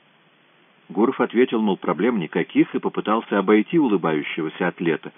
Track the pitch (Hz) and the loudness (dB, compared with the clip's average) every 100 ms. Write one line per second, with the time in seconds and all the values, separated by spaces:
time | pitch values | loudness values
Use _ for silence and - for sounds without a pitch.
0 | _ _ _ _ _ _ _ _ - 87 | _ _ _ _ _ _ _ _ -8 0
1 | 120 131 123 110 131 117 107 92 - 78 | 0 0 0 2 2 2 0 0 -2 0
2 | 110 117 78 90 80 131 165 123 98 95 | 0 0 -2 -2 0 0 0 -2 -4 -4
3 | 90 110 - 104 95 107 104 170 135 98 | -2 -2 0 0 4 4 4 2 2 2
4 | 82 78 71 - 78 - 90 - 85 76 | 0 -2 -4 -6 -8 -4 -4 -2 -2 -2
5 | 78 | -6